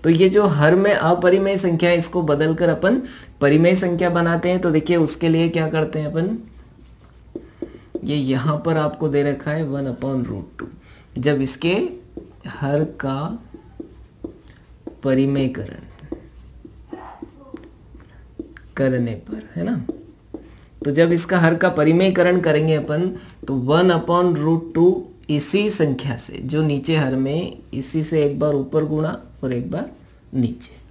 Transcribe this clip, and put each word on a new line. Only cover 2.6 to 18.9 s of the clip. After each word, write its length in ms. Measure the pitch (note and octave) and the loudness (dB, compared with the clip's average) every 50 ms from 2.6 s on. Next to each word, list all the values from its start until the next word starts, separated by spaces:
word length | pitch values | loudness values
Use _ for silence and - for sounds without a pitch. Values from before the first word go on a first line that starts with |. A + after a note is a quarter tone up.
| F3+ E3+ | 2 0
अपन 320 | D#3+ D#3+ - F#3+ B3 C4 - - - - - - - - | 2 2 2 2 2 0 -2 -8 -16 -20 -20 -20 -6 0
परिमेय 340 | C#3+ C#3 D3+ D#3 E3 F3 F#3+ | 2 4 6 6 6 4 4
संख्या 340 | F#3 F#3+ F3+ F3 E3+ F#3 F3 | 4 2 0 0 0 0 0
बनाते 400 | E3 E3+ E3+ E3+ E3+ E3+ E3+ F3+ | 2 2 2 2 0 0 0 0
हैं। 100 | F3+ F3+ | 0 2
तो 80 | F3+ F3 | 0 2
देखिए, 260 | D#3 D#3 D#3 E3 F3 | 2 2 2 2 2
उसके 320 | E3+ D#3 - - - E3+ E3 | 2 2 0 0 0 0 2
लिए 200 | D#3+ E3 E3 E3 | 2 4 2 2
क्या 180 | E3 E3 D#3+ D#3 | 0 0 -2 0
करते 300 | D#3+ D#3+ D#3 D#3 - D#3 | 0 -2 -2 -2 -4 -4
हैं 80 | D3+ | -4
अपन, 300 | D3 D3+ D#3+ F3 G3 A3+ A3+ - - - - - - - - - - - _ - - _ - - - - - - - - - - - - - - - _ - - | -2 -2 -2 -2 -2 -4 -6 -10 -16 -20 -20 -20 -20 -20 -20 -20 -20 -20 _ -20 -20 _ -20 -20 -16 -16 -16 -16 -16 -14 -14 -14 -14 -14 -20 -20 -12 _ -8 -4
ये 120 | C3+ D3 | -2 -2
यहाँ 420 | D3 C3+ C3 C3 B2 B2+ D#3 D3+ D3+ - | -2 0 0 -2 0 0 -2 -2 0 0
पर 120 | E3 D#3+ | 0 0
आपको 320 | D#3 D3+ D3 C3 - D#3+ D#3 | 0 0 -2 -2 -2 -4 0
दे 140 | C#3 C#3+ C#3+ | 0 2 0
रखा 280 | D3 C#3 C3+ - D3 | 0 -2 -4 -4 -6
है 140 | D3+ D#3+ D#3+ | -4 -4 -4
one 220 | C#3 C3+ C#3 C#3 | -4 -4 -4 -4
upon 360 | C3+ B2+ - C#3 C3+ C3+ C3 A#2 | -6 -6 -6 -6 -4 -2 -2 -4
root 320 | - G#2 G2+ E2+ - - | -4 -6 -10 -10 -14 -14
two। 100 | - - - - - - - - - - _ - | -16 -14 -14 -16 -20 -20 -20 -20 -20 -20 _ -8
जब 240 | - B2 D3 D3 C3+ | -2 0 0 0 0
इसके 320 | C3+ C3 - - - E3+ F#3 G#3+ F4+ F4+ - - - - - - - - - - - - | 0 -4 -4 -4 -2 0 0 0 -2 -4 -6 -12 -18 -18 -18 -18 -18 -18 -20 -20 -18 -16
हर 340 | - - D3 C#3 C#3+ D3 D#3 D3+ - | -10 -6 -4 -2 0 0 0 -2 -6
का 420 | - - C3+ C3+ C3+ D3+ F3+ A3+ A#3 - - - - - - - - - - - - - - _ _ - - - - - - - - - - - - - - - - - | -8 -6 -6 -4 -4 -6 -8 -8 -12 -14 -18 -20 -20 -20 -20 -18 -18 -18 -18 -18 -20 -20 -20 _ _ -16 -16 -16 -18 -20 -20 -20 -20 -20 -20 -20 -18 -18 -18 -18 -6 -2
परिमेयकरण 760 | C#3 C3 C3 C3+ C#3 C#3 C#3 C3+ B2+ - - G2+ - - - - - - - - - - - - - - - - - - - - - - - - - D#4+ F4+ - - - - - - - - - - - - - - - - - - - - - - - - - - - - - - - - - - - | 0 2 2 2 2 0 0 -2 -2 -4 -6 -10 -10 -12 -16 -18 -20 -20 -20 -16 -14 -14 -16 -16 -20 -20 -20 -20 -20 -20 -20 -20 -20 -20 -20 -18 -18 -18 -16 -16 -20 -18 -18 -20 -20 -20 -20 -20 -20 -18 -18 -18 -20 -20 -20 -20 -20 -20 -20 -20 -20 -20 -20 -20 -20 -18 -18 -18 -18 -18 -20 -20 -16 -6
करने 340 | - C#3 C3 | -2 -2 0